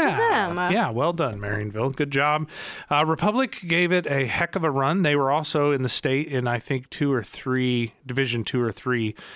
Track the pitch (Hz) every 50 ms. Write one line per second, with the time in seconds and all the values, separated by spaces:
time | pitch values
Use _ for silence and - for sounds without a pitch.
0 | 330 277 165 - 453 466 370 262 202 180 170 175 180 175 185 214 214 139 110 117
1 | 135 165 175 165 160 127 107 104 104 104 104 104 104 107 101 107 117 135 131 -
2 | 151 143 139 139 143 147 151 151 156 - - - - - - - - - 147 147
3 | 156 156 160 - - 202 208 247 262 233 - - - 170 165 170 180 175 175 180
4 | 175 - 143 139 135 120 - - 170 170 - 190 165 160 139 135 135 135 160 196
5 | 185 151 147 147 139 135 139 156 156 - - 156 143 147 147 135 131 123 - -
6 | - 139 131 139 156 - 143 127 123 123 120 120 - - 139 131 127 - - -
7 | 147 143 139 123 104 - - - - 131 127 127 127 127 123 120 117 110 - _
8 | - 131 123 127 139 123 117 117 110 - - 127 120 117 101 - - 127 123 120
9 | 113 107 107 - - - -